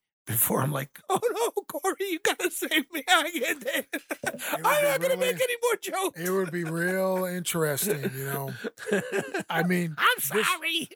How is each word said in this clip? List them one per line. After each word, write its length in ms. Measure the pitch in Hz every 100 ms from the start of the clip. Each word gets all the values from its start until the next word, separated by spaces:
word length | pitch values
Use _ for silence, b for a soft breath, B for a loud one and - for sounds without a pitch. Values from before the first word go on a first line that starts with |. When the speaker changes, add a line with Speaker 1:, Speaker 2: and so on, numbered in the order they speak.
| _ _ -
Speaker 1:
before 340 | 113 - 220
I'm 100 | 139
like, 280 | 139 139 - -
"Oh, 100 | 370 466
no, 320 | 415 453 403
Corey, 320 | - 302 381 311 392
you 80 | 320
gotta 320 | - - 359
save 380 | - 302 311 -
me. 120 | 320 311
I 240 | 349 311
get 320 | 330 302 302 247
it. 220 | 320 -
Speaker 2:
It 100 | 330 - -
would 420 | 381 269 - - 453
Speaker 1:
I'm 160 | 605
Speaker 2:
be 40 | 571
Speaker 1:
not 140 | 539
gonna 140 | 539 539
Speaker 2:
really, 180 | 508
Speaker 1:
make 80 | 480
any 140 | 494 480
more 120 | 480 440
jokes." 440 | 370 359 381 160
Speaker 2:
it 100 | 180
would 220 | 190 180
be 120 | 175
real 640 | 160 165 180 190 190 185 185
interesting, 840 | 180 170 170 156 135 - 147 135 131
you 100 | 135
know? 280 | 143 139 127 226 - -
Speaker 1:
<laughs> 580 | - - 196 523 381 -
Speaker 2:
I 140 | 165
mean, 320 | 175 180 170 147
Speaker 1:
"I'm 100 | 466 480
Speaker 2:
this, 300 | - 208 -
Speaker 1:
sorry." 400 | 359 320 330 -